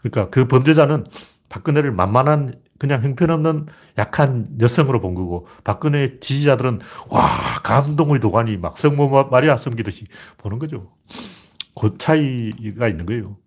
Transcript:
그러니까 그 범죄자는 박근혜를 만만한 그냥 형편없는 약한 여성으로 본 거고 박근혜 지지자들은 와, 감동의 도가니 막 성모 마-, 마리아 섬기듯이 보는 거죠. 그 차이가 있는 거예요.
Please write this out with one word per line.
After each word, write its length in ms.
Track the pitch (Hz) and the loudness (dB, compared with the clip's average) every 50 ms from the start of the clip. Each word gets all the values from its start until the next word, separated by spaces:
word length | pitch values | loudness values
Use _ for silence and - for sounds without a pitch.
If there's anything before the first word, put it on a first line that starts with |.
그러니까 280 | - 120 - 120 98 - | -8 -4 -2 -2 -4 0
그 160 | - 131 131 120 | 2 2 2 4
범죄자는 560 | 139 127 131 151 156 156 151 139 151 151 - - - - - - _ _ _ _ | 4 4 4 6 6 6 6 4 2 -4 -4 -10 -16 -20 -20 -20 _ _ _ _
박근혜를 440 | - - - 160 147 147 147 139 | -18 -8 -4 0 0 0 0 0
만만한 600 | 113 90 90 98 107 123 131 147 151 147 143 127 117 - _ _ _ _ | 0 0 0 2 2 2 4 4 2 2 0 -4 -10 -16 _ _ _ _
그냥 240 | - 139 143 127 | -2 -2 0 0
형편없는 640 | 113 143 131 - 175 160 165 156 151 165 160 151 151 - - _ - _ _ - | 0 -2 0 0 0 0 2 0 0 0 -2 -2 -6 -10 -16 _ -20 _ _ -4
약한 480 | 104 - - - 147 135 131 120 104 - - 113 | -4 -2 2 2 2 2 2 -4 -6 -6 -2 2
여성으로 400 | 113 120 120 - 151 131 131 110 | 2 4 4 4 2 2 0 -2
본 140 | 92 92 90 | -2 -2 -4
거고 320 | 92 92 87 87 85 - - - - _ | -4 -4 -6 -6 -8 -10 -14 -20 -10 _
박근혜 540 | - 101 - - 151 147 143 139 123 127 - | -6 -4 -2 -2 -2 0 0 -2 -2 -4 -10
지지자들은 600 | - - 135 139 147 147 135 120 - 127 117 95 - - - - - - | -6 -4 -4 0 2 2 2 2 2 -2 -2 -4 -8 -14 -20 -20 -12 -2
와, 120 | - - - - - - - - - - | 0 2 2 2 0 -2 -4 -6 -8 -6
감동의 580 | - - 110 135 139 147 151 147 160 147 147 123 | -2 2 2 2 2 2 0 0 2 2 2 2
도가니 360 | 117 107 92 113 113 113 104 | 2 2 2 0 0 0 -4
막 220 | 92 87 85 - - | -6 -6 -8 -8 0
성모 300 | - 147 143 143 143 135 | 0 0 2 2 0 4
마-, 140 | 135 135 135 | 4 4 4
마리아 320 | 139 127 127 139 156 139 | 4 2 4 4 4 2
섬기듯이 500 | 117 - 135 117 113 107 104 95 - 104 - - - - - _ _ | 2 0 -6 -6 -6 -6 -8 -8 -12 -16 -20 -20 -20 -20 -20 _ _
보는 200 | - 104 101 120 | -10 -8 -8 -8
거죠. 360 | 156 156 151 - 92 - _ _ _ _ - - - - - - _ _ _ _ - _ _ - | -8 -10 -10 -12 -14 -18 _ _ _ _ -18 -18 -18 -18 -20 -20 _ _ _ _ -18 _ _ -2
그 160 | - 104 95 - | -2 -2 -2 -2
차이가 920 | - - 156 156 147 135 131 120 117 107 107 - 113 107 95 110 120 113 | 0 2 2 2 2 0 -2 -4 -6 -8 -8 -8 -10 -12 -6 -2 -2 -2
있는 180 | 95 80 85 | -2 -4 -6
거예요. 300 | 87 113 120 101 98 101 _ _ | -6 -6 -6 -8 -10 -14 _ _